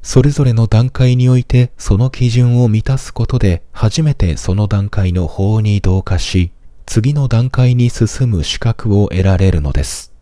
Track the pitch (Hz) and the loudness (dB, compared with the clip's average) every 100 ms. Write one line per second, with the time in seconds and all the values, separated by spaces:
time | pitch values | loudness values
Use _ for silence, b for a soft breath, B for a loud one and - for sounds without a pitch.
0 | - 135 135 143 131 113 113 110 127 - | 0 2 2 2 0 2 2 2 2 0
1 | 127 127 127 127 120 123 123 - - 98 | 2 2 2 2 2 0 0 -4 -2 0
2 | 127 - 123 120 123 120 120 110 123 135 | 0 0 0 2 2 2 2 0 0 -4
3 | - - 117 127 101 85 - - 110 - | -6 -6 -2 0 0 0 -6 -2 -2 0
4 | 156 135 92 73 - 95 104 101 101 - | -2 0 0 -2 -2 -2 0 -2 -2 -2
5 | 92 90 85 - 98 110 107 101 90 95 | 0 -2 -4 -2 0 0 0 0 0 0
6 | - 85 - 92 87 - - - - - | -2 -4 -2 -2 -2 -6 -20 -20 -4 -2
7 | 117 147 135 117 131 - 127 123 120 - | 0 -2 0 0 0 0 2 2 0 0
8 | 110 - 127 95 73 - 113 - 110 98 | -2 0 -2 -2 -4 -4 -4 -2 0 0
9 | 101 90 95 92 95 85 73 69 - - | 0 0 0 2 2 2 0 -2 -4 -8
10 | - - | -14 -20